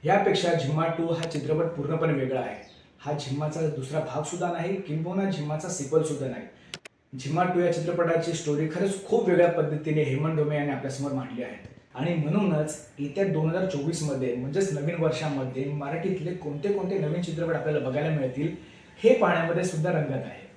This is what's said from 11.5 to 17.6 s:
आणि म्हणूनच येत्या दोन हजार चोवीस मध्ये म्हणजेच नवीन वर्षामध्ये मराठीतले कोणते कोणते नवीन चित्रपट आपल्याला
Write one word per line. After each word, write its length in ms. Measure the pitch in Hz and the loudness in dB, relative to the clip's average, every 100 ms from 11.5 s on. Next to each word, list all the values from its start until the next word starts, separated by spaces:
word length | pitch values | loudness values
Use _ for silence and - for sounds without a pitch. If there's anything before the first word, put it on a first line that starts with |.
| - - - - | -10 -16 -20 -18
आणि 200 | 127 160 | -4 0
म्हणूनच 640 | 170 147 196 190 156 151 - - - | 0 2 2 4 2 0 -4 -14 -8
येत्या 260 | 143 190 | -6 0
दोन 240 | 196 156 160 | 0 2 2
हजार 180 | 180 - | 2 0
चोवीस 360 | 143 147 170 | 0 -2 -2
मध्ये 320 | 147 131 123 | -2 -2 -2
म्हणजेच 380 | 120 131 170 190 | -2 -2 0 0
नवीन 300 | 147 151 170 | 0 -2 2
वर्षामध्ये 640 | 160 - 156 139 127 127 143 | 0 2 -2 -2 -4 -4 -4
मराठीतले 600 | 147 139 160 196 180 156 | -4 -4 -2 -2 -2 -2
कोणते 380 | 185 151 143 202 | -4 -6 -4 -2
कोणते 260 | 196 185 185 | 0 0 -2
नवीन 240 | 151 175 | 0 -2
चित्रपट 320 | 175 156 170 | -2 -2 0
आपल्याला 340 | 151 | 0